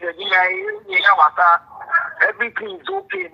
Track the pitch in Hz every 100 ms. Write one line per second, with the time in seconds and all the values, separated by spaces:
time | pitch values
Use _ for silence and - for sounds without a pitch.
0 | 175 165 190 185 185 370 392 415 - 370
1 | - - - - 349 - - - - -
2 | - - - - 240 - - 185 - 392
3 | 392 190 175